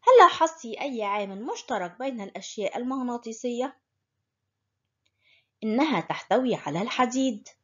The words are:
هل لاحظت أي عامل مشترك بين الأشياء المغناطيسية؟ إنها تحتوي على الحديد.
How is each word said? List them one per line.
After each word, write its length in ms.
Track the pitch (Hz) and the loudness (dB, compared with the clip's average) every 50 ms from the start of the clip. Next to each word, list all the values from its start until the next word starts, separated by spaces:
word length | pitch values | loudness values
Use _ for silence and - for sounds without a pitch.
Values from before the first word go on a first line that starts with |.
| _ | _
هل 160 | - 508 480 | 10 10 10
لاحظت 440 | 370 359 - - 320 320 320 - - | 10 10 8 4 0 0 0 -6 -12
أي 380 | 233 220 - - 285 262 226 214 | -12 -10 -8 -8 -8 -6 -4 -4
عامل 400 | 202 202 208 202 196 196 196 226 | -4 -4 -4 -6 -6 -10 -10 -8
مشترك 560 | 311 466 - - - 254 208 180 175 180 _ | -10 -10 -10 -8 -6 -6 -6 -6 -6 -8 _
بين 220 | 254 277 254 233 | -8 -8 -8 -8
الأشياء 560 | 202 190 _ 196 196 - - - 202 - - | -12 -12 _ -14 -14 -14 -10 -6 -6 -6 -6
المغناطيسية؟ 1040 | - 247 254 262 277 254 247 240 240 240 226 226 - - 247 240 240 254 262 254 _ _ _ _ _ _ _ _ _ _ _ _ _ _ _ _ _ _ _ _ _ _ _ _ _ _ _ _ _ _ _ _ _ _ _ _ _ - | -6 -6 -6 -6 -4 -4 -4 -6 -6 -8 -12 -14 -8 -8 -6 -4 -4 -6 -8 -8 _ _ _ _ _ _ _ _ _ _ _ _ _ _ _ _ _ _ _ _ _ _ _ _ _ _ _ _ _ _ _ _ _ _ _ _ _ -4
إنها 360 | 220 214 247 294 320 262 175 | -2 0 0 2 2 0 -2
تحتوي 540 | - - 151 - - _ 185 240 262 254 202 | -2 -4 -8 -10 -2 _ 0 2 2 0 -2
على 280 | - - 147 143 165 202 | -2 -4 -6 -4 -4 -4
الحديد. 680 | 214 - - 254 233 240 262 262 262 226 208 - - - _ | -4 -2 -2 -2 0 0 -2 -2 -2 -2 -4 -12 -20 -20 _